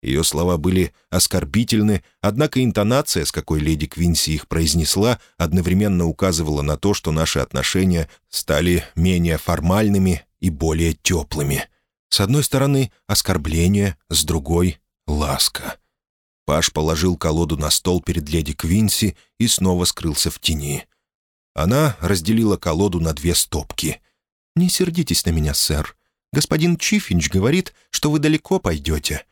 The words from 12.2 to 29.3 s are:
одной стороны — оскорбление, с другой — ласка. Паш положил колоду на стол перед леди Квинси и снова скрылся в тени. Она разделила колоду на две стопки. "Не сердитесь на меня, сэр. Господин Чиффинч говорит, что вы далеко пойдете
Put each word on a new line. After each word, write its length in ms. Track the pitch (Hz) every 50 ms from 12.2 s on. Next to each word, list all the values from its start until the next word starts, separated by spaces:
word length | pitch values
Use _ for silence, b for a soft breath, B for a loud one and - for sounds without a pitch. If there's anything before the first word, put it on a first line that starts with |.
одной 240 | 101 98 131 147 139
стороны — 480 | - - 135 135 143 143 135 135 - _ _ _
оскорбление, 880 | _ 101 - - - 92 85 71 76 78 80 85 90 101 101 101 98 - _ _ _
с 140 | 80 76 76
другой — 540 | 76 85 80 69 71 85 85 90 92 - _ _ _ _ _ _
ласка. 720 | - 76 73 76 69 67 65 - - - - - - - _ _ _ _ _ _ _ _ _ _ _ _ _ _
Паш 260 | - 73 78 82 -
положил 460 | - 76 78 78 80 76 82 92 87
колоду 400 | 80 - 82 78 80 85 78 82
на 140 | 73 76 73
стол 320 | - - _ 92 90 87 -
перед 260 | - 85 87 76 71
леди 240 | 78 82 76 73 76
Квинси 640 | _ - 80 87 104 110 101 - - 113 101 - b b b b _
и 100 | 117 117
снова 380 | - - 92 95 90 90 90
скрылся 440 | - - - - 82 73 - - -
в 80 | - -
тени. 460 | - - 78 76 73 71 71 69 - _ _ _ _ _ _ _ _ _ _ _ _ _ _
Она 420 | - 76 87 117 139 160 147 104 - 82
разделила 560 | 85 98 90 80 87 113 113 113 107 95 -
колоду 420 | - 87 80 82 98 101 87 87
на 140 | 82 80 78
две 200 | - - 85 85
стопки. 680 | - - - - 80 73 - - - - 80 - - _ _ _ _ _ _ _ _ _ _ _
"Не 140 | 165 180 180
сердитесь 560 | - - 185 175 165 175 156 - - - -
на 60 | -
меня, 240 | 82 80 76 76 69
сэр. 420 | - - - 78 73 78 - - _ _ _ _ _ _ _
Господин 460 | - 143 147 - - 160 156 175 175
Чиффинч 540 | 170 - - 214 208 - - 92 87 78 -
говорит, 420 | - 95 95 120 147 185 - - b b b b
что 220 | b - - 151
вы 80 | 147 156
далеко 400 | 143 156 156 156 _ - 190 185
пойдете 680 | - 101 82 76 71 - 78 73 - - 78 71 - _